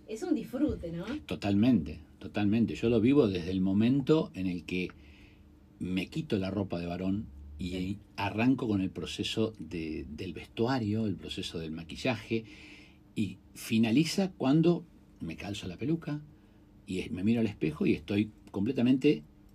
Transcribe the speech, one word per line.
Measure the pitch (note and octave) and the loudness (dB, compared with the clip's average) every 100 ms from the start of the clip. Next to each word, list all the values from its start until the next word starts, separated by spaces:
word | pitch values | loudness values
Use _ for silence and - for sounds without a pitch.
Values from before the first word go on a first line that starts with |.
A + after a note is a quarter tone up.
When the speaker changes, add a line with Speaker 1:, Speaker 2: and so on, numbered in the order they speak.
| - | -14
Speaker 1:
Es | A3 | -8
un | F#4 D4+ | -4 -4
disfrute, | - B3+ C4+ F3 E3+ | -4 0 0 0 -6
¿no? | E3+ G#3 D4+ - | -8 -8 -8 -8
Speaker 2:
Totalmente, | - G2+ G2+ B2 A2 D#2 D2+ - - | -4 2 4 6 4 2 -8 -16 -16
totalmente. | - G#2 G#2 A2+ G#2+ D2+ | -8 0 2 4 2 2
Yo | A2+ | 2
lo | A#2 | 6
vivo | A2+ C#3+ A2+ | 6 6 6
desde | F#2 F2 | 4 0
el | F#2+ | 0
momento | F#2+ G2+ A#2 C#3 B2+ D#3 D3+ - | 2 4 4 4 4 4 2 -2
en | F#2 | -4
el | F2 - | -4 -4
que | F#2 F2+ - - - - - - - - - | -4 -4 -8 -20 -20 -20 -20 -20 -20 -20 -10
me | F2+ F#2 - | -4 -4 -4
quito | E3 D3+ G#2 | -6 -2 -2
la | F#2 | 0
ropa | G2 F#2 F2 | -2 -2 -4
de | F2 | -4
varón | F2 F#2 G2+ A2+ - - - | -4 -2 -2 -4 -12 -16 -10
y | F2+ | -6
Speaker 1:
Sí. | F#2 F#2 G2+ - - | -4 -6 -6 -12 -6
Speaker 2:
arranco | G2+ G#2 B2 B2+ A#2+ | -4 2 2 2 2
con | G2+ | 0
el | F#2+ | 0
proceso | - D#2+ - G2 - A2 G#2+ | -4 -6 -4 -2 0 -2 -2
de, | D#2+ E2+ D#2+ D2+ F2+ | -10 -8 -6 -6 -8
del | - F#2 | -10 -10
vestuario, | E2 - - A#2 C3+ G#2 A2 G#2+ | -10 -10 -2 0 0 0 0 0
el | E2+ | -4
proceso | F2 - - G2 | -8 -8 -8 -6
del | D#2+ | -6
maquillaje, | D#2+ E2+ - C3 A2 - A2+ A2 - - - - - - - | -8 -10 -4 -2 -2 -2 -4 -4 -16 -20 -20 -20 -20 -10 -4
y | F#2+ - - | -4 -6 -16
finaliza | - - A2+ A2+ B2+ E3 - F#3+ | -16 -2 2 4 4 2 0 -2
cuando | - C3 D#3 E3 E3+ - - - - | -2 2 4 4 2 -2 -20 -20 -14
me | E2 E2+ | -12 -10
calzo | F#2+ G2+ F#2+ | -8 -8 -8
la | F2 | -6
peluca | C3+ E3 D3 D3 - - - - - - - | -4 -4 -4 -8 -10 -20 -20 -20 -20 -18 -8
y | F#2 | -6
es-, | - | -6
me | F2+ | -2
miro | G#2 A#2 | 2 2
al | A2 | 0
espejo | - - - - | 0 -2 0 0
y | |
estoy | - - G2+ G#2 - - | 0 0 0 0 -4 -10
completamente | G2+ G#2+ C3 A#2+ C3 D3 - - - - | -2 -2 2 4 4 4 2 -2 -20 -20